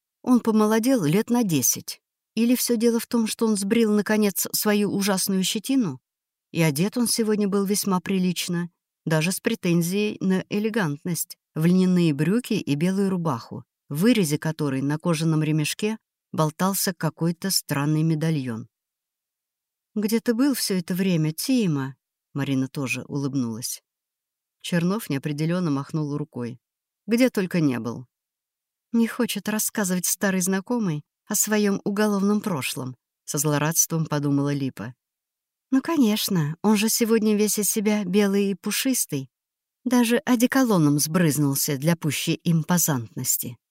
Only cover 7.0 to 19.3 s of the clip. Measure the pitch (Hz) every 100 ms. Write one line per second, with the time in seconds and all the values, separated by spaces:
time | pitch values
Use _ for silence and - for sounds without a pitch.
7 | 226 - 220 214 208 202 196 208 202 185
8 | - 190 180 170 - 170 170 _ _ _
9 | 160 160 160 - 226 226 180 170 170 202
10 | 208 - 190 185 - 208 220 220 165 143
11 | 185 160 - - _ 156 170 185 185 180
12 | 170 143 156 233 - 208 - 143 180 190
13 | 196 185 165 117 - 117 - _ - 147
14 | 220 220 156 151 160 156 147 135 139 151
15 | 175 156 165 156 156 156 147 - 214 220
16 | _ _ - - 156 - 185 190 202 -
17 | 160 - 165 170 196 - - 143 147 156
18 | 160 156 160 156 127 113 120 _ _ _
19 | _ _ _